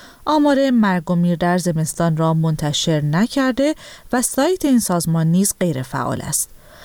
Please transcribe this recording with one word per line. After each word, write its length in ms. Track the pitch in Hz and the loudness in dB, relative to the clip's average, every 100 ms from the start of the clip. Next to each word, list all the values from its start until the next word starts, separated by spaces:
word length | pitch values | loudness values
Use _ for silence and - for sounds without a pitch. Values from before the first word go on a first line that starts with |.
| - - - | -20 -12 -2
آمار 440 | 302 294 277 269 | 2 4 4 2
مرگ 420 | 247 214 180 165 | 4 2 0 0
و 40 | 175 | 0
میر 200 | 175 170 | 2 0
در 220 | 175 180 | 0 0
زمستان 600 | 175 160 160 - 170 156 | 0 -2 -2 0 0 2
را 160 | 160 | 0
منتشر 680 | 160 160 156 151 147 - 151 | 2 0 -2 -2 -2 0 0
نکرده 760 | 147 160 233 - 262 247 277 311 - - - | 0 0 0 0 -2 0 0 -2 -10 -20 -6
و 80 | 247 | -4
سایت 440 | 247 - 285 370 302 | -2 -2 -2 0 2
این 140 | 247 | 0
سازمان 480 | - 175 165 165 160 | 2 -2 0 0 2
نیز 260 | 175 202 - | 2 0 0
غیر 220 | 180 135 | -2 -2
فعال 400 | 131 139 127 - | -6 -6 -4 -6
است. 280 | - 151 - - - - | -6 -6 -8 -12 -20 -20